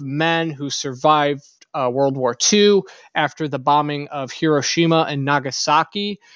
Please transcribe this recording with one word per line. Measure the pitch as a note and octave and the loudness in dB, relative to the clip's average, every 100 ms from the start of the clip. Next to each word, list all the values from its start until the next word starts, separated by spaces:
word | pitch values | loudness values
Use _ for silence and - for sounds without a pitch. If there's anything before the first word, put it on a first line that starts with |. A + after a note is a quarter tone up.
men | C#3 C#3+ E3 E3 E3 | -8 -2 0 0 -2
who | C#3 C#3+ | -6 -8
survived, | - C#3+ B2+ D3+ D3+ D3 C#3+ - _ _ | -8 -8 -2 2 4 2 -2 -8 _ _
uh, | D#3 B2+ | -4 -2
World | C3 C#3 C#3 | 0 0 0
War | B2+ | -2
Two | A#2+ - G#3 G#3 G3+ F#3+ - - | 0 2 4 4 4 0 -12 -10
after | - D3 - D3+ | -2 -2 -2 -6
the | C#3 | -4
bombing | C3+ D3 D3 D3 C#3+ | 2 2 2 -4 -8
of | D3 B2+ | -10 -10
Hiroshima | - D#3+ D3 C3+ - E3 D#3+ D#3+ | -2 2 2 0 0 2 4 2
and | C#3+ C#3 | -2 0
Nagasaki. | C#3+ C3 - - D3+ D#3+ G#3 G#3 G3 _ | 0 -2 -6 0 0 0 -4 -6 -8 _